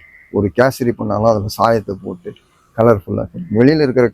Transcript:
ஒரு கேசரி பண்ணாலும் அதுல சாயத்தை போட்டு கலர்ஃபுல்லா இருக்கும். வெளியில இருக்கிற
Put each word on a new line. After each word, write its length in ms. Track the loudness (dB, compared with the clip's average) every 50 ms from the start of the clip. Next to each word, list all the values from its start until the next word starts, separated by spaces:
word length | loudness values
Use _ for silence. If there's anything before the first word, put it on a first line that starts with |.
| -10 _ _ -20 _ _ -4 -2
ஒரு 100 | -2 0 2 2
கேசரி 360 | 2 2 0 -2 -2 -4 -2 -2
பண்ணாலும் 320 | -4 -4 -2 0 2 2
அதுல 200 | 2 0 -2 -4 -2 0
சாயத்தை 380 | 2 2 2 0 -2 -4 -8 -10 -10
போட்டு 260 | -12 -12 -12 -14 -16 -18 _ _ _ _ _ _ _ _ 0
கலர்ஃபுல்லா 460 | 2 4 2 2 0 -4 -6 -6 -6
இருக்கும். 240 | -8 -10 -12 -10 -4 0 2
வெளியில 280 | 4 4 4 2 2 0
இருக்கிற 200 | 2 2 0 0